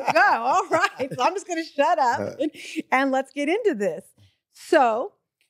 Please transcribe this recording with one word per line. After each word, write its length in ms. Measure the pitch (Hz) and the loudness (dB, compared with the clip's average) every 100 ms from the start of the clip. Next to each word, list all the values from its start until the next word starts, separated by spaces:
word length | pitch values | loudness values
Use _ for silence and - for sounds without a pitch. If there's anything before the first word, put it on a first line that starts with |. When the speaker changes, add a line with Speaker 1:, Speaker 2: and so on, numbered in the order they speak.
| - | 0
Speaker 1:
<laughs> 80 | |
Speaker 2:
go. 80 | 320 | 4
All 460 | 392 254 240 349 381 | 4 2 2 0 2
right. 420 | 330 392 - 269 | 0 0 -4 -6
So 120 | 254 | -2
I'm 100 | 269 | -2
just 140 | 370 - | -2 -6
gonna 160 | 330 320 | -6 -4
shut 320 | 277 302 330 | 0 2 2
up 220 | 247 240 | 2 0
Speaker 3:
Uh. 160 | 202 - | -4 -4
Speaker 2:
and, 120 | 302 - - 320 - | -6 -6 -12 -12 -2
and 200 | 254 277 | 0 0
let's 200 | 262 262 | -2 -4
get 180 | 285 285 | -6 -2
into 240 | 403 440 | -2 0
this. 320 | 220 196 160 - _ _ _ _ | -2 -2 -4 -10 _ _ _ _
So 600 | - - 320 247 220 381 _ _ _ _ | -20 2 4 4 0 -6 _ _ _ _